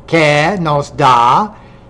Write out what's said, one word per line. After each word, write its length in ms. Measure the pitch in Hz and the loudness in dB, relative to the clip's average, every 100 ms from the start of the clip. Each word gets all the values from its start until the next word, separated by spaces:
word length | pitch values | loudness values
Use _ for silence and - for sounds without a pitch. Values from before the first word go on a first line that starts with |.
| - | -4
que 520 | 165 151 147 160 202 | 0 0 0 0 -2
nos 340 | 160 147 139 | -2 -4 -4
da 600 | 120 135 123 120 151 208 - - - | -2 2 2 2 0 -2 -8 -20 -20